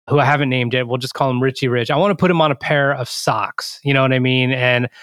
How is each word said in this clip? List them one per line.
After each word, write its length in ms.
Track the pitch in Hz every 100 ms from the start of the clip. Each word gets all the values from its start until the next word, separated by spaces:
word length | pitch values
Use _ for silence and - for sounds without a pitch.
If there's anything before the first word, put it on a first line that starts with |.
| -
who 80 | 143
I 80 | 131
haven't 240 | 147 139
named 240 | 127 120
yet, 120 | 127 120
we'll 120 | 127
just 160 | 127
call 160 | - 139
him 120 | 123
Richie 260 | 135 131 131
Rich. 220 | 120 113
I 60 | 147
wanna 180 | 202
put 160 | 170 180
him 120 | 165
on 80 | 156
a 60 | 135
pair 360 | - 147 139
of 160 | 135 120
socks." 720 | - - 110 98 - - -
You 120 | 143
know 80 | 139
what 100 | 131
I 60 | 131
mean? 340 | 127 127 127
And 380 | 127 123 123 123 -